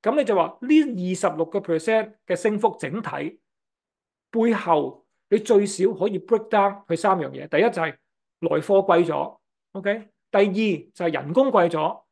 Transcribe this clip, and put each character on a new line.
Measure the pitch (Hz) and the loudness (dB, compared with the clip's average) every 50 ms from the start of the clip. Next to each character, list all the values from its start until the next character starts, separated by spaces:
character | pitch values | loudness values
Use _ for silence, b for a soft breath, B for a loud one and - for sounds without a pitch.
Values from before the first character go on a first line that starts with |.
咁 | - 208 254 302 | -2 0 0 0
你 | 269 | 0
就 | 214 214 | 0 2
話 | 185 165 160 - _ | 0 0 -2 -4 _
呢 | - 254 302 311 | -2 2 4 4
二 | 302 277 233 185 180 180 185 | 4 2 -4 -6 -4 -6 -4
十 | 175 - 180 156 | -2 -2 -4 -2
六 | 156 165 | -2 -6
個 | 160 - 202 | -4 -4 -8
percent | 196 - 165 160 160 - 220 220 214 214 - _ _ _ | -4 -2 -4 -2 0 0 0 0 0 -2 -12 _ _ _
嘅 | 185 | -6
升 | 175 - 208 214 202 | -2 0 -2 -2 2
幅 | 220 247 - - | 0 -2 -2 -2
整 | - 139 147 226 | -10 -10 -10 -8
體 | - - - 143 143 165 - _ _ _ _ _ _ _ _ _ _ _ _ _ _ _ _ _ _ _ | -10 -8 -10 -8 -10 -10 -12 _ _ _ _ _ _ _ _ _ _ _ _ _ _ _ _ _ _ _
背 | - 233 220 233 220 | -2 0 2 2 0
後， | 196 - 175 165 151 143 131 - _ _ _ _ _ _ _ | 0 0 0 0 0 0 -4 -10 _ _ _ _ _ _ _
你 | 202 220 | -2 -2
最 | 208 - 233 202 208 | 2 4 4 4 4
少 | 196 - - 185 196 220 | 2 -2 0 0 0 0
可 | - 180 220 | 0 -4 -4
以 | 202 175 | -4 -6
break | - - 226 208 214 - | -2 0 0 0 0 0
down | - 208 196 202 202 202 - _ | 2 2 2 2 0 -4 -8 _
去 | 170 | -6
三 | 160 - 208 190 185 | -2 0 0 0 0
樣 | 151 135 | -2 -8
嘢。 | 135 135 143 151 | -10 -14 -12 -2
第 | - 147 | 0 2
一 | |
就 | 202 233 220 190 | 2 2 0 -2
係 | 165 156 139 _ _ _ _ _ _ _ _ _ | -4 -4 -6 _ _ _ _ _ _ _ _ _
來 | - 165 151 151 | -4 -2 0 -2
貨 | |
貴 | 156 - 202 196 196 196 175 170 175 | 0 4 2 2 4 4 4 4 4
咗， | 160 151 143 143 - - _ _ _ _ _ _ _ | 2 0 -4 -4 -6 -10 _ _ _ _ _ _ _
OK？ | _ 196 196 202 202 226 214 _ _ _ _ _ | _ -8 -4 -4 -4 -4 -8 _ _ _ _ _
第 | - 202 | 2 2
二 | 202 208 185 208 220 214 180 147 - _ _ | 2 2 2 0 0 0 0 -2 -6 _ _
就 | - 175 | -6 -4
係 | 170 151 | -4 -4
人 | 139 135 143 165 | -4 -6 -2 2
工 | 254 269 277 | 2 2 4
貴 | 233 202 175 175 | 4 2 2 2
咗 | 165 156 151 165 214 - _ _ | 0 -2 -2 -4 -4 -8 _ _